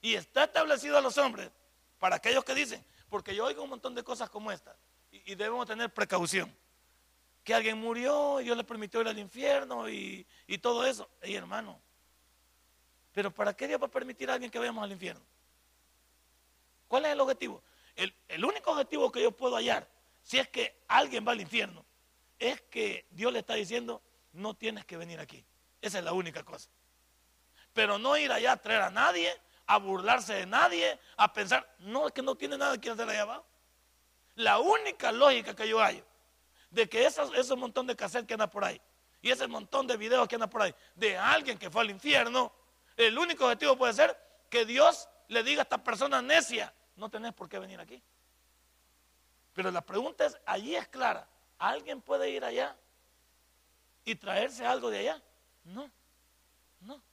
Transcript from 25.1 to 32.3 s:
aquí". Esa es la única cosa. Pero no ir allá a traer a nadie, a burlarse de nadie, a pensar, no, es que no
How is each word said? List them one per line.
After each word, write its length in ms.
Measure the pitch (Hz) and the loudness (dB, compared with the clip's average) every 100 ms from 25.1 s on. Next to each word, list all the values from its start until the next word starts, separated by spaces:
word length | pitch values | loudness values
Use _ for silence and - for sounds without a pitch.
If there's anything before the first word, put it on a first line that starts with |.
| 165 | -14
aquí". 260 | 151 135 _ _ _ _ | -16 -18 _ _ _ _
Esa 180 | 208 190 | -6 -4
es 60 | |
la 80 | 165 | -2
única 320 | 180 170 160 | -2 -4 -10
cosa. 240 | - 156 - _ _ _ _ _ _ _ _ _ _ | -14 -18 -20 _ _ _ _ _ _ _ _ _ _
Pero 260 | - 214 202 | 2 2 2
no 180 | 240 294 | 2 2
ir 140 | 285 | 2
allá 220 | 226 240 | 2 4
a 40 | - | 2
traer 240 | 214 220 | 2 2
a 80 | 185 | 2
nadie, 420 | 196 285 - 170 170 _ _ - | 4 4 4 0 -2 _ _ 2
a 120 | 208 | 2
burlarse 560 | 196 190 196 247 190 | 4 -2 4 2 2
de 120 | 202 185 | -6 0
nadie, 520 | 226 349 339 - - - - | 4 4 4 0 -2 -12 2
a 160 | 208 | 2
pensar, 420 | - 196 254 - _ | 2 0 0 0 _
no, 280 | 185 247 302 | -8 -4 -2
es 60 | |
que 100 | - | -2
no 140 | 262 | -4